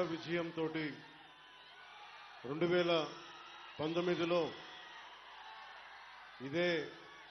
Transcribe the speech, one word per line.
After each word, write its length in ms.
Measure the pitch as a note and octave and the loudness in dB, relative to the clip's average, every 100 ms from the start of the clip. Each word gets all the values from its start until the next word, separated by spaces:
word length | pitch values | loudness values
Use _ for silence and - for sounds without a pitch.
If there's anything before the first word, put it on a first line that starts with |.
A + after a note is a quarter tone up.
| E3+ | 2
విజయంతోటి 720 | E3 D#3 F3 E3+ D#3+ D#3+ D#3+ D3+ B2+ - - - - - - - - - - - - - - A#2+ | 0 0 0 0 0 0 0 -2 -4 -12 -16 -18 -20 -20 -18 -18 -18 -16 -16 -14 -14 -14 -10 -4
రెండు 180 | D3+ E3+ | 2 6
వేల 200 | F3+ E3+ E3+ D3 - - - - - - - | 8 8 6 4 -4 -12 -14 -14 -14 -12 0
పంతొమ్మిదిలో 640 | D3+ E3+ F3 E3 E3+ F3 C#3+ - - - - - - - - - - - - - - - - - - - C3+ | 2 4 4 4 6 6 4 -2 -10 -12 -14 -14 -14 -16 -16 -14 -12 -12 -12 -14 -14 -14 -14 -14 -16 -8 0
ఇదే 220 | D#3+ F3 E3 C3+ - - - - | 4 6 4 0 -8 -14 -16 -10